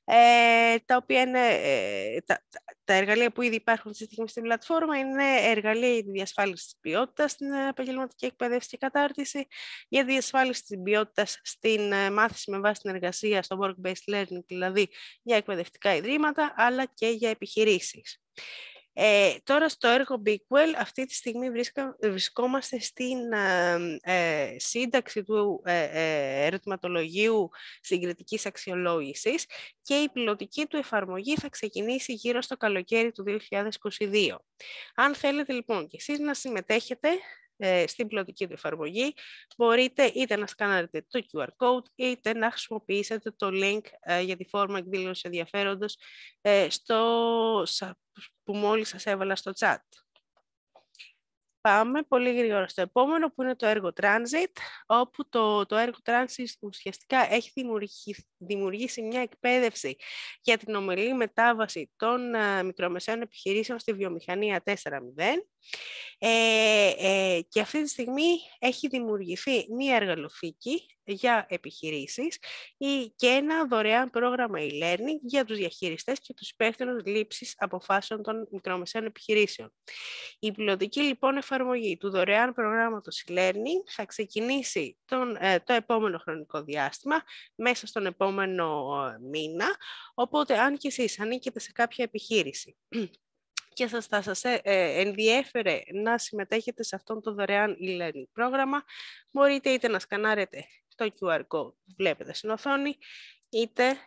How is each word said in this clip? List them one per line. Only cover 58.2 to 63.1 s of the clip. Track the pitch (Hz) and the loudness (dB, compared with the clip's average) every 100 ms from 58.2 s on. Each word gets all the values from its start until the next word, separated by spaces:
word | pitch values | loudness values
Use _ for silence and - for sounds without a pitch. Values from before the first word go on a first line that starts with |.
| - _ | -16 _
δημιουργήσει | 180 202 196 202 247 - | -6 -4 -2 -4 -6 -6
μια | 220 247 | -6 -4
εκπαίδευση | 240 - 247 247 240 - 139 135 - - - - | -4 -2 2 4 2 0 -8 -8 -12 -14 -14 -4
για | - 226 | 0 0
την | 214 208 | 0 -4
ομαλή | 196 180 226 | -2 -2 0
μετάβαση | 262 220 - 233 226 214 - 147 _ | 0 -2 4 4 4 0 -6 -12 _
των, | 220 247 247 | -2 -2 -2
ε, | 226 208 196 | -2 0 0
μικρομεσαίων | 185 180 180 175 - | -2 -2 -4 -4 -4